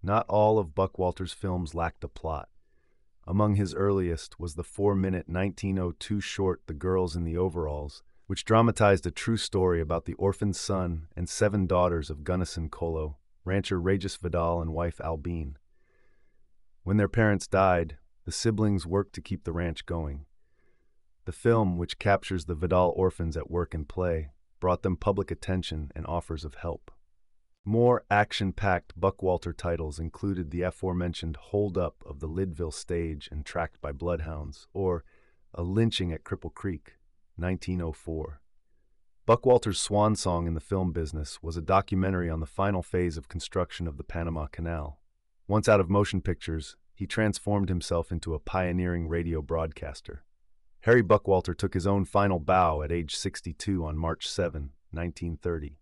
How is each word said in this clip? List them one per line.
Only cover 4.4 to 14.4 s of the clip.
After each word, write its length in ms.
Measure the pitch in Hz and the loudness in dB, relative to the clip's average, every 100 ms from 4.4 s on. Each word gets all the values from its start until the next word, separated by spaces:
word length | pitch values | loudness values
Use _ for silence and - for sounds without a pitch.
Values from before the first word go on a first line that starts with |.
was 140 | 85 | -10
the 100 | 78 | -8
four-minute 640 | 85 - 101 98 95 92 - | -12 0 2 2 2 0 -2
nineteen 500 | 90 98 - 101 95 | -2 -2 -2 -2 0
oh 140 | 90 | -2
two 280 | 82 - 104 | -4 -4 -4
short 420 | - - 95 87 - | -4 -2 0 0 -6
The 80 | |
Girls 400 | 76 92 92 90 | -6 0 0 0
in 100 | 82 | -2
the 120 | 85 82 | -2 0
Overalls, 640 | 92 85 78 73 73 - - - _ | 0 0 -4 -4 -8 -12 -20 -20 _
which 180 | 95 | -6
dramatized 640 | - 110 117 - 104 98 90 | 4 6 6 6 6 6 2
a 40 | |
true 260 | - - 113 | -6 -2 -2
story 440 | - 98 92 87 | 0 2 4 2
about 260 | 78 85 - | 0 -2 -4
the 80 | |
orphaned 420 | - 98 95 104 92 | -2 0 0 -2 -2
son 500 | - 98 90 82 80 | -2 -2 -2 -4 -8
and 140 | - 87 | -8 -8
seven 380 | - 107 101 92 | 2 2 2 2
daughters 420 | 90 90 85 73 | 4 4 2 -4
of 140 | 76 | -8
Gunnison 460 | 73 90 90 - 80 | -4 -2 -2 -4 -6
Colo, 480 | - 82 80 78 71 _ _ | -4 -4 -2 -4 -8 _ _
rancher 360 | - 95 95 92 | -2 -2 0 -2
Regis 360 | 87 98 95 - | 2 0 0 -6
Vidal, 440 | 87 85 | -4 0